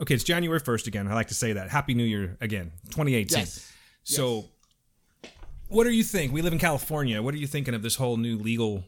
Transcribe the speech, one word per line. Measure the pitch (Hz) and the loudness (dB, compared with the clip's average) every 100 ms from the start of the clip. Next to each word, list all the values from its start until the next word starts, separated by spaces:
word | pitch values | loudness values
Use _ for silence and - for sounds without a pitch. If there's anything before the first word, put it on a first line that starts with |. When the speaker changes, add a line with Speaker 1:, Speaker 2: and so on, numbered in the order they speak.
Speaker 1:
Okay, | 143 | 2
it's | 127 | 2
January | - 175 170 160 | 4 2 2 0
first | 135 113 - | 0 -2 -2
again. | 101 98 | -4 -2
I | |
like | 110 110 | 0 -2
to | |
say | - 117 | -2 -2
that. | 101 95 | -2 0
Happy | 147 135 | -2 2
New | 120 | 2
Year | 117 104 92 95 | 2 0 -2 -4
again, | 113 104 87 82 - | -4 -4 -6 -12 -10
twenty | 156 147 | -2 2
eighteen. | 123 98 160 | 2 2 0
Speaker 2:
Yes. | 87 - - - - _ | 0 -8 -16 -20 -20 _
Speaker 1:
So, | - - 127 113 - _ _ _ _ _ _ _ | -4 0 0 0 -4 _ _ _ _ _ _ _
Speaker 2:
Yes. | - - - - - | -20 -18 -16 -14 0
Speaker 1:
what | 208 | 4
do | 233 | 6
you | 226 | 6
think? | - 196 143 | 2 2 0
We | 143 | 2
live | 170 | 2
in | 165 | 2
California. | 175 143 - 151 135 107 | 2 2 -2 -2 0 0
What | 120 | -2
are | 151 | -2
you | 143 | -4
thinking | 147 135 | -4 -2
of | 117 | -2
this | 113 - | -2 0
whole | 127 117 | 0 0
new | 117 110 | 0 -2
legal, | 107 117 110 101 | 0 0 0 -2